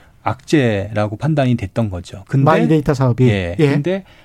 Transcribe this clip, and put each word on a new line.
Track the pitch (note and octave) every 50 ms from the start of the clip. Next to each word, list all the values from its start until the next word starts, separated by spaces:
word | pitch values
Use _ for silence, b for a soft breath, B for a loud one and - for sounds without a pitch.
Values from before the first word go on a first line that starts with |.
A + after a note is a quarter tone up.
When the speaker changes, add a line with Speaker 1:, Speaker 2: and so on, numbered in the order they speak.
| b b b _
Speaker 1:
악재라고 | - - - - - - - D3+ B2+ A#2 G#2 G2 F#2+ G#2 A2 G#2 G#2 G2+ A2
판단이 | - C3+ D#3 D#3 C#3+ C3 B2+ A#2+
됐던 | A#2 G2+ F#2 - A#2 A2+ G2+
거죠. | F2+ F2 E2+ - - G2 -
근데 | - - C3+ C3+
Speaker 2:
마이데이터 | C#3+ D#3+ - - - D#3+ D#3 - E3+ C#3+
사업이. | B2 C3+ B2 A#2 B2+ B2+
Speaker 1:
예. | B2 G#2 G2 F2+ E2+ - -
Speaker 2:
예. | D3+ C#3
Speaker 1:
근데 | C#3+ D3 C#3+ F3 F#3+ G3 F#3+ b b b